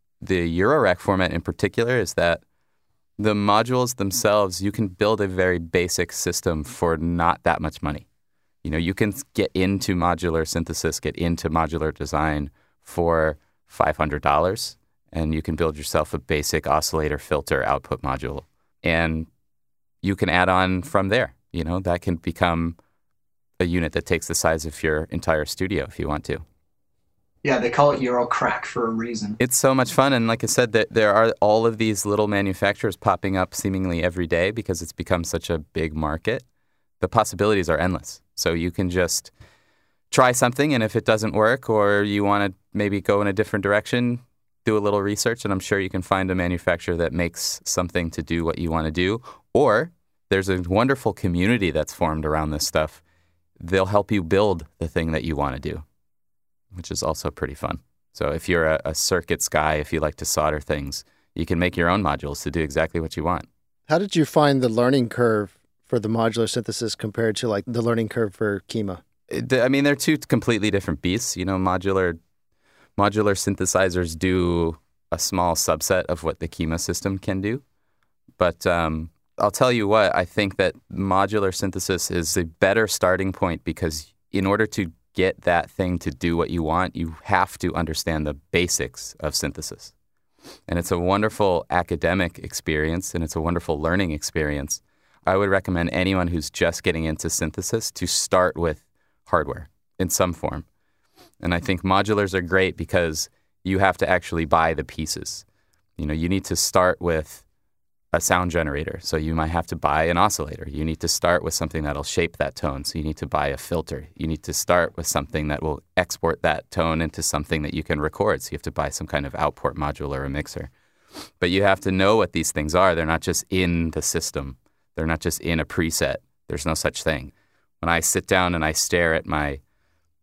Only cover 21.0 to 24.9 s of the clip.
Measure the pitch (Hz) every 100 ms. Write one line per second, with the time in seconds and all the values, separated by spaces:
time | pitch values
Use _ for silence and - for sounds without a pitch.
21 | 95 113 117 _ _ 87 78 90 92 87
22 | - 85 - 80 90 85 85 85 _ _
23 | _ _ _ _ _ _ 90 90 80 -
24 | - 85 - 82 85 80 78 - 80